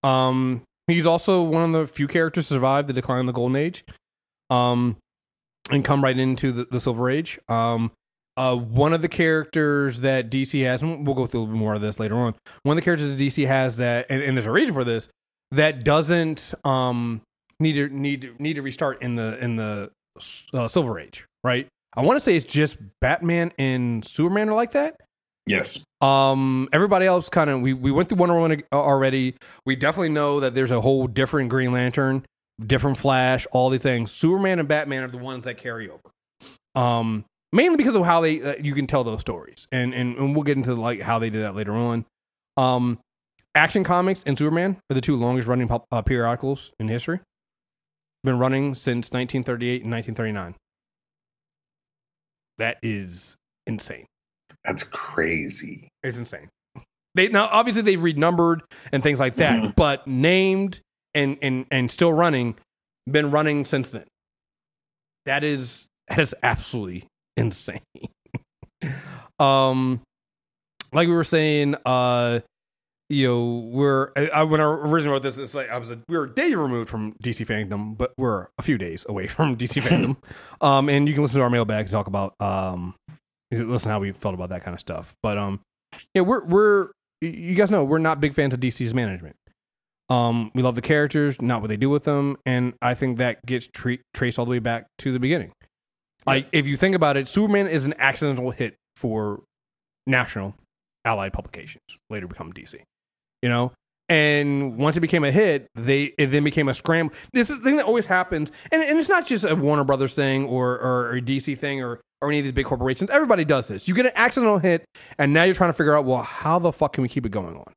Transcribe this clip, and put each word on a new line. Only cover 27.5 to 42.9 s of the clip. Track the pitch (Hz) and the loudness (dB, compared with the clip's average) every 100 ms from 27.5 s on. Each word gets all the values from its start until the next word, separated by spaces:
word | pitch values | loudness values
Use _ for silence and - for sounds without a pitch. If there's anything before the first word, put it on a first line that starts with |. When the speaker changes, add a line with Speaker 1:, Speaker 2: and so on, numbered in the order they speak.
| 135 | 2
Speaker 1:
we, | 127 | 0
we | 131 131 | 0 0
went | 139 180 | 2 2
through | 196 | 2
Wonder | 175 170 | 4 4
Woman | 165 156 | 4 0
ag-, | - | 0
already. | 139 143 139 135 131 127 127 - - - | 0 4 4 4 2 -2 -4 -18 -12 -4
We | 131 | 0
definitely | 139 165 170 | 0 0 0
know | 151 147 143 | 0 2 2
that | 131 123 | 0 0
there's | 131 | 0
a | 120 | 2
whole | 110 135 127 | 4 2 0
different | 110 131 151 127 | 0 0 0 0
Green | 131 127 | 0 0
Lantern, | 123 127 123 135 131 131 _ _ _ 110 | 0 0 0 0 0 -4 _ _ _ -2
different | 131 135 131 | 0 2 0
Flash, | 139 131 127 127 - | 2 2 2 0 0
all | 127 131 | 2 2
these | 131 | 2
things. | 135 123 113 | 0 -2 -4
Superman | - 160 190 196 180 | -2 0 2 2 0
and | 147 | 0
Batman | 151 143 135 | -2 -2 -6
are | 131 | -8
the | 123 | -10
ones | 123 127 123 | -10 -10 -10
that | 120 | -10
carry | 123 113 104 | -10 -10 -12
over. | - - _ _ _ - - _ - | -16 -20 _ _ _ -20 -20 _ 0
Um, | 123 117 113 110 - _ _ | 2 2 0 -4 -8 _ _
mainly | 202 339 320 | 2 4 4
because | 254 220 | 4 2
of | 175 | 4
how | 170 | 4
they, | 165 156 | 4 0
uh, | 127 143 | -4 -4
you | 147 | -4
can | 139 139 | -2 0
tell | 143 | 0
those | 117 110 | 0 -4
stories. | - 92 - - - | -6 -10 -10 -20 -6
And, | 127 123 | -2 -2
and, | 127 123 123 | -2 -4 -2
and | 139 | 0
we'll | 147 | 0
get | 147 139 | 0 0
into, | 127 120 | 0 -2
like, | 113 113 | -2 -4
how | 98 117 | -4 -4
they | 113 | -4
did | 107 | -4
that | 107 95 | -6 -6
later | 104 | -6
on. | 107 120 117 113 _ _ _ _ - | -2 -2 -4 -6 _ _ _ _ 0
Um, | 127 127 123 | 2 2 0